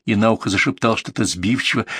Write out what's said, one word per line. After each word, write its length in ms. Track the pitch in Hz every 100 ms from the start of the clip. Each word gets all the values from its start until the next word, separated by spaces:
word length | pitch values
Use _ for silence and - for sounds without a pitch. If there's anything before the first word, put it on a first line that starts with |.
и 100 | -
на 160 | 107 113
ухо 180 | 110 107
зашептал 480 | 95 - - 117 107
что-то 260 | - -
сбивчиво 600 | 101 90 95 131 - 123 -